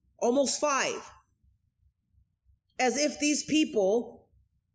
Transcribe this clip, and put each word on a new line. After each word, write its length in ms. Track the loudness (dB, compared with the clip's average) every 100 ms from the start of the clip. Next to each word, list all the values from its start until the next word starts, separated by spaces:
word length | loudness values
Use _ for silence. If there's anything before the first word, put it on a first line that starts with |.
| _ _
almost 420 | 0 2 0 0
five, 500 | 0 0 -2 -4 -12 -20 _ _ _ _ _ _ _ _ _ _ _ _ _ _ _ 0
as 200 | 0 2
if 200 | -2 0
these 260 | 0 0
people 840 | 0 0 2 2 2 0 -2 -16 _ _ _ _ _